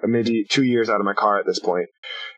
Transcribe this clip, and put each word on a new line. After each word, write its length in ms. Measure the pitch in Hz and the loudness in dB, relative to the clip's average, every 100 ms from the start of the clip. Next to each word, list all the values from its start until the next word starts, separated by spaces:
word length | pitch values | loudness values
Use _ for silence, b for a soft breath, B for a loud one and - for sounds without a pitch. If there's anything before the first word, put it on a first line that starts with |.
maybe 420 | 104 117 117 113 104 | 0 0 0 -2 0
two 140 | 139 | 0
years 260 | 127 117 113 | 2 2 2
out 120 | 101 | 0
of 40 | |
my 80 | 101 | 0
car 260 | 98 107 101 | 0 2 2
at 40 | |
this 140 | 92 90 | 0 -2
point, 320 | 90 90 - _ B B B | -2 -2 -4 _ B B B